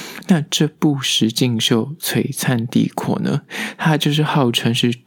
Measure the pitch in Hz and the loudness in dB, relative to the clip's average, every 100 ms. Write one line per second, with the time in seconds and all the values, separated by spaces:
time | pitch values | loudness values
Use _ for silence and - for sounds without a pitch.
0 | - - - 170 151 - 151 - 156 135 | -12 -12 0 2 2 0 0 2 0 0
1 | - - 110 - 127 113 - 117 120 165 | -2 0 0 2 0 2 2 2 0 -6
2 | - 120 - - - 123 117 113 113 - | -4 -2 -2 -2 -2 0 0 0 0 -2
3 | - - 120 143 - - - - 165 151 | -4 -2 -2 -2 -4 -10 -10 -2 0 2
4 | 151 151 151 151 123 113 117 117 120 120 | 2 0 0 2 2 2 0 0 0 -2